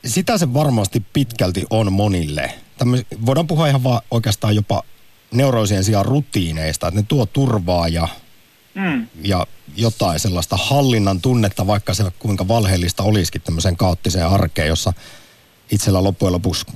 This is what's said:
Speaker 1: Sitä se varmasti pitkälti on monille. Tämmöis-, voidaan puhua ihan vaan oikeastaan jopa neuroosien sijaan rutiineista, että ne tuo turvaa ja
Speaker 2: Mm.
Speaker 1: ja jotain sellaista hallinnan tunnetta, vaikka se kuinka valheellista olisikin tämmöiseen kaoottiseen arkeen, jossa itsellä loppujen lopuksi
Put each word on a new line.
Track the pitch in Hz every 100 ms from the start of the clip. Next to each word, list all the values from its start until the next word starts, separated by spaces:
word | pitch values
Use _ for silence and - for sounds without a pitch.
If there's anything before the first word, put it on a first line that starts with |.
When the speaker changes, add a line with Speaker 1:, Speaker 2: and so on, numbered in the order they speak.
Speaker 1:
Sitä | - 143 185 226
se | 160
varmasti | 123 151 117 98 120 -
pitkälti | 139 139 120 92 90 90
on | 110 104
monille. | 98 104 90 78 73 69 - - -
Tämmöis-, | 123 123 113 - 113
voidaan | 143 165
puhua | 160 156
ihan | 139
vaan | 127 117 -
oikeastaan | 120 110 104 110 107
jopa | 104 101 - - - _ _
neuroosien | 117 139 120 104 101
sijaan | 95 104 98
rutiineista, | 139 - 104 82 80 78 76 87
että | 92
ne | 104
tuo | 147 113
turvaa | - 135 110 87 90 85
ja | 82 82 - - - _ _ _
Speaker 2:
Mm. | 190 190 139 113 -
Speaker 1:
ja | 87 90 - - - 76
jotain | 117 - 98 80
sellaista | 104 87 85 98
hallinnan | - 139 135 113 98 95
tunnetta, | 127 123 104 - 95
vaikka | 101 -
se | 92 101 -
kuinka | 107 98 92
valheellista | 113 98 92 87 -
olisikin | 95 107 82 -
tämmöiseen | - 80 87 85
kaoottiseen | 92 85 - 85 82
arkeen, | 98 76 - 78
jossa | 78 - 87 - - - _ _ _ -
itsellä | 101 - 92
loppujen | 95 90 98
lopuksi | 90 92 85 -